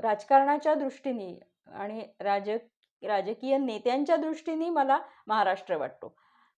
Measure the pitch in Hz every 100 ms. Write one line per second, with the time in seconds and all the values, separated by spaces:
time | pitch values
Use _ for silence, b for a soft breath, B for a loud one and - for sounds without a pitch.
0 | 226 220 - 269 277 294 302 302 269 -
1 | 277 240 185 - - _ - - 202 220
2 | - _ 196 202 202 226 233 _ _ _
3 | - 202 190 220 254 269 269 214 240 262
4 | 294 320 320 311 - 320 330 320 269 277
5 | B B - 220 185 185 - 165 127 -
6 | - - b b b